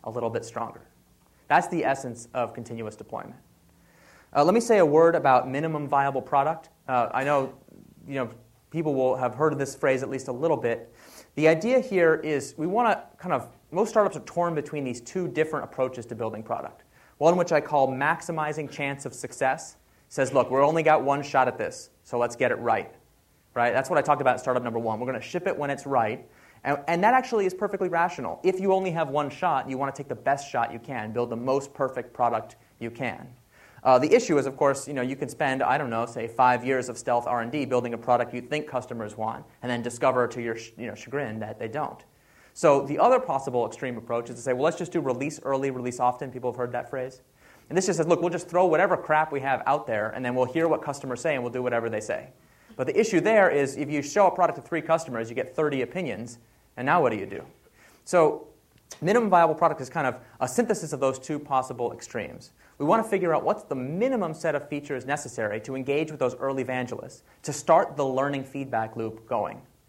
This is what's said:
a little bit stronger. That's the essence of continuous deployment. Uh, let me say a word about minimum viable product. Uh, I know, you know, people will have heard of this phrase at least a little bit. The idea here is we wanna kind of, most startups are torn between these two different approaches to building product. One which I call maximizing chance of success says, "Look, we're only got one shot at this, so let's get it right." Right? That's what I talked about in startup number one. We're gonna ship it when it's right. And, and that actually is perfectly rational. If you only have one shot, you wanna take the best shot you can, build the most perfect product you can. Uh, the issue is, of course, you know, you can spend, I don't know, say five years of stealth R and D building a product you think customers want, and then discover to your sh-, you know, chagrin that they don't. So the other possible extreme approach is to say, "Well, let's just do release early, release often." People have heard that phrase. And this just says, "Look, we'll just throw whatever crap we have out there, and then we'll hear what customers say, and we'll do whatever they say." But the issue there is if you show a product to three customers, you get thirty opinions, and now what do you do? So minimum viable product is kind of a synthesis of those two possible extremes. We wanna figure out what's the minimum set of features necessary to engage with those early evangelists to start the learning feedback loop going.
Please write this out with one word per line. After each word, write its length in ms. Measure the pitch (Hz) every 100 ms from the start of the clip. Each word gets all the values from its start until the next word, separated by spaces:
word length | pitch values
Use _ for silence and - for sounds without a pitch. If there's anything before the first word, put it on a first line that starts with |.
a 60 | -
little 200 | 120 117
bit 140 | 117
stronger. 380 | - 117 113 - - _ _ _ _ _ _
That's 200 | 156 -
the 180 | 170 135
essence 420 | 135 127 117 -
of 200 | 127 113
continuous 420 | - 110 117 110 -
deployment. 400 | 107 120 - - _ _ _ _ _ _ - - _ 139
Uh, 80 |
let 100 | 151
me 60 | 226
say 180 | 226 214
a 80 | 165
word 300 | 151 165 165
about 340 | 135 127 127
minimum 380 | 135 160 151 143
viable 340 | 139 139 131
product. 480 | - 143 143 160 - _ -
Uh, 220 | 127 113
I 100 | 127
know, 300 | 139 147 131 - - - - - -
you 100 | 135
know, 140 | 117 - - _ _
people 220 | 160 156
will 220 | 135 127 127
have 200 | 127 117
heard 180 | 156
of 60 | 139
this 140 | 135 -
phrase 280 | 143 131
at 60 | 123
least 180 | 131 -
a 40 |
little 260 | 123 165 139
bit. 360 | 120 113 - - - - - -
The 120 | 156
idea 320 | 160 220 254
here 360 | - 185 165 160
is 400 | 156 143 - -
we 100 | 165
wanna 360 | 208 233 185 - _
kind 160 | 180
of, 140 | 139 107 - _
most 180 | 170 214
startups 280 | 220 196 147
are 40 |
torn 320 | - 175 170
between 300 | 156 147 151
these 160 | 131 120
two 260 | - 190 175
different 340 | 151 156 151 -
approaches 400 | - 131 127 110
to 80 | 113
building 280 | 110 107
product. 400 | 107 - 67 - _ _ _ _
One 200 | 156 180
which 140 | 175
I 100 | 156
call 260 | - 147 131
maximizing 800 | 131 147 165 - 160 151 151 143
chance 360 | - 143 139 131
of 80 |
success 640 | - - - 131 156 - - _ _ _
says, 260 | - 131
"Look, 160 | 135 127
we're 140 | 131
only 180 | 143 165
got 220 | 156 151
one 180 | 135 143
shot 260 | 143 139 123
at 100 | 120
this, 320 | 104 - - _
so 140 | - 123
let's 180 | 120 120
get 160 | 123
it 80 | -
right." 320 | 117 110 - - _ _ _ _ _
Right? 200 | 123 120
That's 160 | 117 135
what 100 | 165
I 20 |
talked 200 | 139 139
about 140 | 131 120
in 40 |
startup 240 | - 123
number 160 | 120 113
one. 200 | 113 110
We're 80 | 123
gonna 120 | 120
ship 260 | - 175 180
it 120 | -
when 120 | 143
it's 160 | 139 143
right. 400 | 135 110 123 - _ - -
And, 160 | 131 143 -
and 160 | 170
that 100 | 208
actually 320 | 254 254 226 190
is 80 |
perfectly 360 | 185 202 196 185
rational. 500 | 165 175 160 107 -
If 180 | 185 185
you 120 | 190
only 180 | 190 190
have 180 | 165 151
one 200 | 143 143
shot, 400 | - 180 139 131
you 80 | 131
wanna 140 | 139
take 160 | 135 139
the 80 | 113
best 340 | 135 143 -
shot 220 | 127 113
you 80 | 117
can, 320 | - 123 107
build 180 | 113 120
the 60 | 117
most 380 | 127 135 -
perfect 400 | - 131 131 113
product 420 | - 120 113 - - _ _
you 100 | 117
can. 380 | 117 127 - - - _ _ - -
Uh, 140 | - 127
the 160 | 151
issue 240 | 233 - 147
is, 80 | 131
of 100 | 135
course, 300 | 143 135 -
you 60 |
know, 80 | 139
you 140 | 127 135
can 120 | 135
spend, 360 | 117 143 131
I 140 | - 139
don't 120 | 131
know, 160 | 113 120
say 220 | 123 113
five 360 | - 127 123
years 240 | 123 131 123
of 100 | 113
stealth 280 | - 120 117
R 140 | 120
and 100 | 117
D 140 | 147 123
building 280 | 123 117
a 40 | 117
product 360 | 123 123 120
you 80 | 123
think 260 | 120 151 147
customers 500 | 127 120 117 107 107
want, 260 | 110 131 - _
and 100 | 123
then 100 | 120
discover 460 | 120 117 139 123 120
to 140 | 127
your 140 | 117 113
sh-, 160 | - -
you 100 | 113
know, 80 | 107
chagrin 440 | - 135 127 110
that 180 | 107 110
they 100 | 110
don't. 380 | 143 143 - - _ _ _ _
So 280 | - 160 139
the 180 | 135 151
other 200 | 220 254
possible 460 | - 135 - 123 107
extreme 320 | - 131 117
approach 320 | 117 117 117
is 60 | 120
to 60 |
say, 120 | 131
"Well, 100 | 127
let's 140 | 156 170
just 140 | 170
do 100 | 170
release 380 | 135 123 143 -
early, 280 | - 135 139
release 280 | 127 123 123
often." 300 | 123 123 135
People 220 | 123 123
have 60 | 117
heard 160 | 123
that 160 | 123 -
phrase. 320 | 135 131 - _ _ - - _
And 80 | 170
this 100 | 185
just 100 | 165
says, 80 | 160
"Look, 160 | 170
we'll 80 | 175
just 180 | 170 -
throw 200 | 175 185
whatever 280 | 156 190 165
crap 340 | - 151 156
we 80 | 143
have 240 | 135 135 -
out 220 | 147 147
there, 220 | 107 107
and 140 | -
then 120 | 123 127
we'll 100 | 120
hear 220 | 160 165
what 160 | 151
customers 360 | - 139 135 120
say, 140 | 165
and 100 | 139
we'll 100 | 120
do 100 | 127
whatever 260 | 123 117 113
they 120 | 107
say." 260 | 110 90 - _ _ _ _ -
But 100 | 131
the 140 | 185
issue 200 | 226 180
there 300 | 208 220 185
is 280 | 143 135 117
if 120 | 143
you 140 | 147
show 240 | 143 208 190
a 40 |
product 260 | 185 165 151
to 40 |
three 200 | - 165
customers, 480 | - 165 151 117 113
you 60 | 120
get 200 | - -
thirty 260 | 151 139
opinions, 560 | 139 185 160 101 123 - _ _ _ -
and 80 | 131
now 160 | 175
what 80 | 131
do 60 | 107
you 100 | 95
do? 180 | 98 - _ _ _ - _ -
So 420 | 180 156 - - _ _ _ _ -
minimum 280 | 160 226 220
viable 260 | 180 165 156
product 260 | 165 147
is 80 | 127
kind 160 | 170 135
of 140 | - - -
a 80 | 127
synthesis 460 | - 226 208 156
of 60 | 143
those 180 | 135 131
two 220 | - 151
possible 520 | 147 131 127 120 120
extremes. 580 | 117 - 120 85 - - _ _ _
We 80 | 143
wanna 180 | 220
figure 300 | 220 196 170
out 100 | 151
what's 200 | 151 -
the 120 | - 135
minimum 580 | 127 170 254 247 170
set 220 | 156 165 143
of 120 | 147
features 380 | 147 190 131 127
necessary 560 | 147 123 - 107 107
to 140 | 110 131
engage 340 | 131 143 160
with 100 | 147
those 160 | 127 123
early 260 | 135 135
evangelists 600 | 123 127 123 120 - - _ _
to 100 | -
start 420 | 143 - 165 170 147
the 100 | 135
learning 380 | 131 143 139
feedback 520 | 127 143 131 113 110 117
loop 320 | 113 113 -
going. 340 | 117 92 - - _